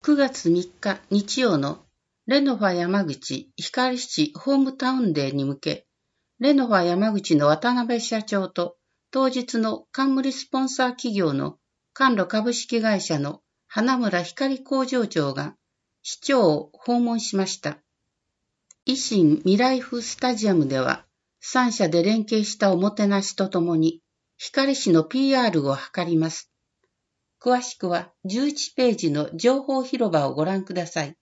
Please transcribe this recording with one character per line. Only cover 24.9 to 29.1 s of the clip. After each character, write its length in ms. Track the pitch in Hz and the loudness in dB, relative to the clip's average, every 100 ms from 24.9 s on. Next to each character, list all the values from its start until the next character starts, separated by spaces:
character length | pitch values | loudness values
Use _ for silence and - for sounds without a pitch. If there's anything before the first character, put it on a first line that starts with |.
の 140 | 165 | 2
ピ 280 | 156 262 269 | 2 0 2
ー 100 | 262 | 2
ア 60 | 226 | 2
ー 20 | |
ル 180 | 165 139 | 0 0
を 60 | |
図 300 | 135 - - | -4 -6 -6
り 120 | 170 165 | -2 0
ま 140 | 160 | 0
す。 200 | - - _ _ _ _ _ _ _ _ _ | -4 -16 _ _ _ _ _ _ _ _ _
詳 180 | 247 247 | 0 0
し 160 | 247 - | 0 -8
く 120 | 185 | -2
は 240 | 175 180 _ | -2 -4 _
十 240 | 190 220 285 | -6 -2 -2
一 240 | 294 - | -2 -8
ペ 180 | - 247 | 0 2
ー 60 | 214 | 2
ジ 140 | 165 | 0